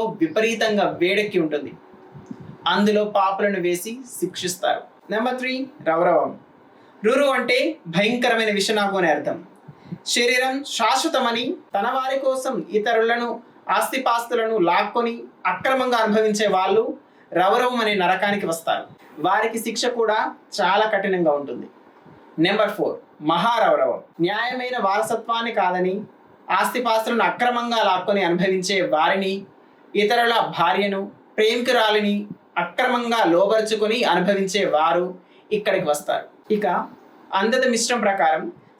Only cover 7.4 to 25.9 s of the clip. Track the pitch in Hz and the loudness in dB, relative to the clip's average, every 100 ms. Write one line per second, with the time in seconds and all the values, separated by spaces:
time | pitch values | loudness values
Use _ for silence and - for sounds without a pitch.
7.4 | 240 254 320 302 170 165 214 240 240 226 | 2 2 0 -2 -4 0 0 2 2 2
8.4 | 220 202 196 214 196 190 170 147 - 170 | 0 0 0 0 0 2 2 2 -2 -6
9.4 | - - - - - - - - 240 254 | -10 -20 -20 -20 -16 -12 -4 0 2 2
10.4 | 262 269 285 - 220 262 320 269 240 233 | 0 -2 -6 -2 0 2 0 0 0 -2
11.4 | 262 - - 196 233 262 262 269 262 262 | -4 -6 -6 -4 -2 -2 -2 -2 0 -2
12.4 | 262 220 - 208 226 226 226 240 240 233 | -4 -6 -4 -2 2 2 2 0 -2 -6
13.4 | - - - 190 220 269 247 233 233 240 | -12 -14 -2 -2 0 -2 0 0 0 -2
14.4 | 220 220 170 180 208 226 233 233 - - | 0 2 2 2 0 -2 -2 -4 -12 -8
15.4 | 185 180 269 262 254 240 220 214 214 208 | -4 -2 0 0 2 2 2 2 2 2
16.4 | 208 185 190 214 226 - - - - 170 | 0 2 2 2 0 -4 -16 -20 -6 0
17.4 | 190 233 247 247 214 202 175 185 208 202 | 2 2 2 0 0 0 0 0 0 -2
18.4 | 175 165 - - - - - 156 165 208 | -4 -4 -2 -4 -4 -16 -20 -6 0 0
19.4 | 226 226 226 208 247 233 220 214 - - | 0 -4 -6 -4 -2 0 0 0 -2 -8
20.4 | - - 180 202 214 202 196 185 160 143 | -12 -2 2 2 2 0 0 0 2 0
21.4 | 131 117 101 - - - - - - - | -2 -10 -14 -20 -20 -20 -20 -20 -12 0
22.4 | 170 208 208 - 156 147 - - 151 175 | 2 2 0 0 -4 -4 -12 -6 -2 2
23.4 | 233 233 196 147 131 - - - 175 214 | 2 2 4 4 2 -2 -8 -4 -2 0
24.4 | 240 254 247 247 196 202 220 226 226 233 | -4 -4 -6 -2 0 0 -2 -4 -2 -4
25.4 | 233 214 180 180 185 | -2 -2 0 0 -2